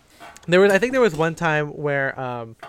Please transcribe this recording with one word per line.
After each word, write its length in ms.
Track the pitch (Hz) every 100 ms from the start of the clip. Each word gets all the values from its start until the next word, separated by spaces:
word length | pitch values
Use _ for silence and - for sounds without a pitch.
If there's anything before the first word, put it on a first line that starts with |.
| _ _ - - -
there 140 | 180
was, 120 | 202
I 60 | 190
think 140 | 240
there 80 | 262
was 140 | 220
one 200 | 151 160
time 340 | 160 165 151 147
where, 500 | - 147 139 135 -
um, 380 | 127 120 113 113